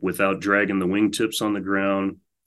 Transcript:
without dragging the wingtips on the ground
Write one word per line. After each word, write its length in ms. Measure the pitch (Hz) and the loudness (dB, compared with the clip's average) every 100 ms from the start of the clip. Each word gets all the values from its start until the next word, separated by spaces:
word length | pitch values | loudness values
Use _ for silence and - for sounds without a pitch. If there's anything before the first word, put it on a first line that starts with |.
without 380 | 92 87 98 92 | -4 0 0 0
dragging 380 | 98 101 101 98 | 0 2 2 0
the 80 | 90 | 0
wingtips 540 | 101 104 104 110 - | 2 2 2 -2 0
on 140 | 110 | -2
the 60 | 104 | -2
ground 580 | 95 98 98 98 98 92 _ _ | -2 0 0 0 -2 -6 _ _